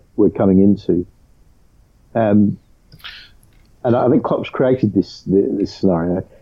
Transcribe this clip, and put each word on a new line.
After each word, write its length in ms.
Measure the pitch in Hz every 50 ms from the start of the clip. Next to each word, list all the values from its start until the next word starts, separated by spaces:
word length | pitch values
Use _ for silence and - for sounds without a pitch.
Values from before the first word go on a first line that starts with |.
| _ _ -
we're 140 | - 104 90
coming 300 | - - 110 98 92 95
into. 440 | 98 101 101 95 - - 87 87 92 - - _ _ _ _ _ _ _ _ _ _ _ _ _ _ _ _ _ _ _ -
Um, 460 | 117 113 104 104 104 101 104 - - _ _ _ _ _ _ - - - - - - - - _ _ _ _ _ _ _ _ _ _ -
and 120 | 123 117
I 140 | 123 - 123
think 140 | 151 - -
Klopp's 260 | - - - 107 -
created 440 | - - 139 127 131 127 - 104 92
this, 300 | 101 - - - - -
this 480 | - 92 98 101 - 107 104 95 - -
scenario. 540 | - - 95 90 82 82 90 90 95 - - - -